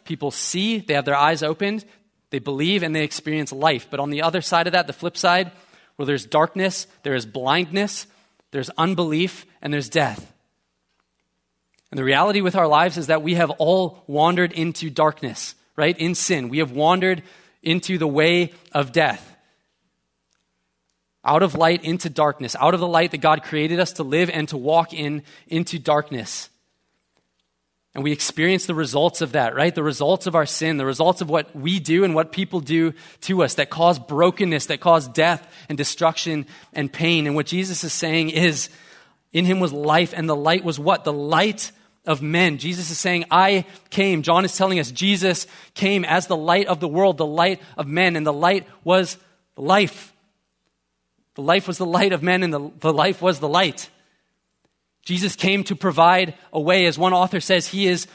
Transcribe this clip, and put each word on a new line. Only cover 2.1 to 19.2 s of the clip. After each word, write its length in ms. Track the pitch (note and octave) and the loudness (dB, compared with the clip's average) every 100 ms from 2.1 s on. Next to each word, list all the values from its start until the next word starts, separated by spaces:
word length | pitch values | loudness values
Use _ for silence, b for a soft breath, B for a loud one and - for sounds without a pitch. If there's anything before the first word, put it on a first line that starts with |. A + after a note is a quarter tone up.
| _ - | _ -10
they 100 | C#3 | -8
believe, 420 | A#2 C#3 D#3+ G3+ | -6 -2 0 0
and 140 | E3 D#3 | 0 -2
they 80 | |
experience 480 | D3+ - - D#3 D3 | -2 -6 -6 -4 -4
life. 340 | C3+ D#3 C3 - | 0 0 0 -4
But 100 | C#3 | -6
on 100 | C#3+ | -4
the 120 | D3 | -2
other 180 | E3 F3 | -2 -2
side 260 | - E3+ E3+ | 0 0 2
of 60 | |
that, 140 | F3+ F3 | 0 0
the 60 | |
flip 240 | - E3+ - | -4 -8 -2
side, 360 | F3 F3+ F3+ - b b b b | 2 2 0 -8 b b b b
where 100 | C#3 | -4
there's 200 | C#3+ G#2+ | -4 0
darkness, 600 | D3+ E3 F#3+ F#3+ F3+ - b | 2 2 0 -2 -4 -12 b
there 120 | - | -4
is 120 | C3 A2+ | -4 -4
blindness, 800 | C3 B2+ D#3+ F3 F#3 G#3 - - b b b _ | -6 0 0 0 -2 -4 -6 -14 b b b _
there's 200 | C#3 B2+ - | -8 -6 -2
unbelief, 680 | E3 F3+ E3+ D#3 F3+ - - b | -2 0 -2 0 -2 -4 -20 b
and 140 | C3+ | -6
there's 140 | D3 B2 | -6 -2
death. 440 | E3 C#3 G#2 - _ _ _ _ _ _ _ _ _ _ _ _ _ _ _ - | -2 -2 -4 -16 _ _ _ _ _ _ _ _ _ _ _ _ _ _ _ -12
And 80 | C#3+ | -4
the 60 | |
reality 360 | C3 C#3 G3+ G#3 | 0 2 4 2
with 140 | F#3 | 0
our 140 | F#3+ E3 | 2 4
lives 280 | D3 F3 E3 | 4 2 0
is 120 | C#3+ | 0
that 140 | D#3+ | 0
we 120 | D3+ | 0
have 160 | F3 D#3+ | 0 0
all 540 | D3+ D#3 F#3+ F3+ - - | 0 2 2 0 -6 -6
wandered 460 | C#3+ E3 E3+ F3+ | 2 2 2 0
into 380 | E3 E3 - D#3+ | -2 -6 -4 -6
darkness, 640 | C3+ D#3 D3 C3 G#2+ - - _ | 0 0 0 -8 -10 -12 -14 _
right? 240 | - D3 E3+ | -2 0 0
In 160 | D#3+ | -2
sin. 340 | E3+ - E3+ B2 | -2 -2 -2 -2
We 100 | C3+ | -4
have 120 | D3+ | -4
wandered 520 | B2+ D#3 F#3 F#3 F3+ - B B B | 0 2 2 2 -2 -6 B B B
into 360 | - E3+ - F3+ | -2 -2 0 -2
the 80 | D#3 | 0
way 460 | C#3+ D#3 F3 E3+ B B | 2 2 2 0 B B
of 200 | D3 C#3 | -4 -2
death. 440 | D#3+ D3+ G#2 | 0 0 0